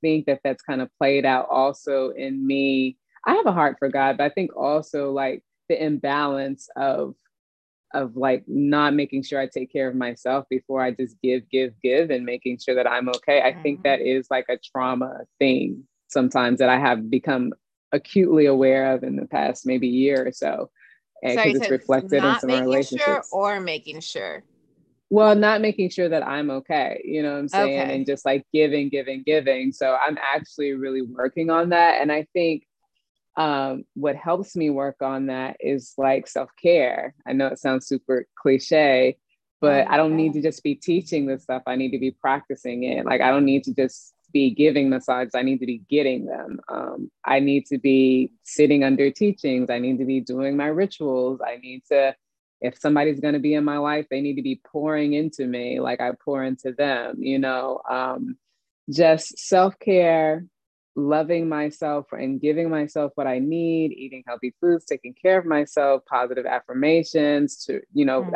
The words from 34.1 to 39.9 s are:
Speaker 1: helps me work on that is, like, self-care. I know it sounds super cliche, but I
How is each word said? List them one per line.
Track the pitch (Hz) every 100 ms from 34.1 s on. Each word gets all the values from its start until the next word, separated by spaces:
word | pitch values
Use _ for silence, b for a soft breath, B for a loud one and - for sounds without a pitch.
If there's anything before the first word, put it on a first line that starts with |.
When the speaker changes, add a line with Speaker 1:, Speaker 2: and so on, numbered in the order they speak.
| 139
Speaker 1:
helps | 170 180 196 175
me | 156
work | 139 139 -
on | 135 135 135
that | 131 131 -
is, | - 139 127 -
like, | 135 135 -
self-care. | - 135 _ 170 170 123 - - - -
I |
know | 131 135
it | 135
sounds | 135 131 -
super | 135 - 127 - -
cliche, | 143 135 - 160 147 131 127 - _ _ _ _
but | 151 139
I | -